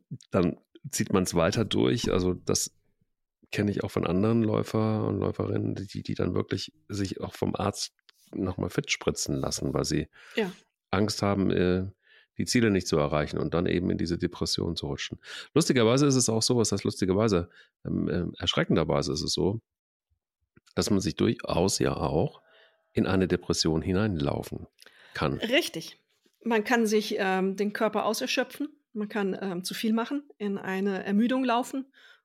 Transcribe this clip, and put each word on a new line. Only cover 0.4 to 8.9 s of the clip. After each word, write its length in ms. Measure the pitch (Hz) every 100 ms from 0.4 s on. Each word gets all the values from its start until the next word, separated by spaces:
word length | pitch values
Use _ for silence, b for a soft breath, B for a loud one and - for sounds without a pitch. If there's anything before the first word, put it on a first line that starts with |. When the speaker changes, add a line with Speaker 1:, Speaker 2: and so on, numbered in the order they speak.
| 87 - _ - -
Speaker 1:
zieht 200 | - 107
man's 240 | 98 92 87
weiter 300 | 82 - 104
durch. 460 | 104 117 123 -
Also 220 | 92 90
das 380 | 90 - 95 - - _ _ _ _ _ _ _
kenne 200 | - 104
ich 120 | 98
auch 80 | 98
von 160 | - -
anderen 360 | 90 110 117
Läufer 600 | 110 107 107 110 110 110 110
und 120 | 101
Läuferinnen, 560 | 98 - 104 104 - -
die, 280 | 98 -
die 100 | - -
dann 200 | 90 95
wirklich 380 | 101 101 - _ _
sich 340 | 101 98 -
auch 120 | -
vom 220 | - 98 90
Arzt 380 | 101 - - _ - _ _
noch 240 | - 92 92
mal 120 | 92
fit 220 | - -